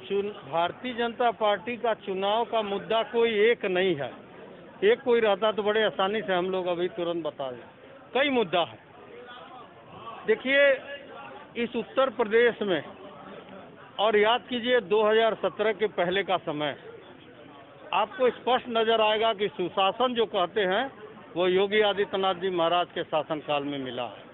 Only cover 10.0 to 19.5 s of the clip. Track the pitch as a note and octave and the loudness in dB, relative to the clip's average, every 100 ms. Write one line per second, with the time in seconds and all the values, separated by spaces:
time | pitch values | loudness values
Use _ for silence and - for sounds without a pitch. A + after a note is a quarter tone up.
10 | - - F3+ A3 B3+ C#4 C#4 C4 - - | -14 -10 -2 -2 2 4 4 4 -4 -16
11 | - - - - - - A#3+ A#3+ - - | -16 -18 -16 -18 -14 -6 -4 -4 -4 0
12 | C4+ A3 A3 A3+ A#3+ G#3 G#3 D#3+ - - | 0 0 2 6 4 2 -2 -2 -4 -16
13 | - - - - - - - - - - | -18 -18 -18 -18 -18 -18 -20 -20 -18 -2
14 | G#3 G#3+ G#3 A#3+ - B3 A#3 B3+ F#3 G#3+ | 2 4 4 2 0 -4 2 0 2 2
15 | G#3+ A3 A3+ G3 F#3+ - G#3+ F#3 G#3 - | 4 4 4 2 -4 0 -2 0 -2 0
16 | F3 F#3 F#3+ F3+ - D3 C#3+ A#2+ - - | 0 0 0 -2 -2 -4 -4 -6 -12 -18
17 | - - - - - - - - - F3+ | -20 -20 -20 -20 -20 -20 -20 -20 -4 -2
18 | A3 - B3+ - A#3 B3 B3 A3+ A3+ A3+ | -2 2 0 0 0 0 0 0 2 4
19 | G#3+ G#3+ A3+ G3+ G3+ | 4 2 0 0 -4